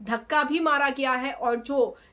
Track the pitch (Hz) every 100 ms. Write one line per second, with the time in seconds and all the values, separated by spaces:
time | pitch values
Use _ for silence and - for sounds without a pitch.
0 | 208 226 - 302 285 320 320 285 285 262
1 | 269 254 262 - 247 233 233 277 220 -
2 | -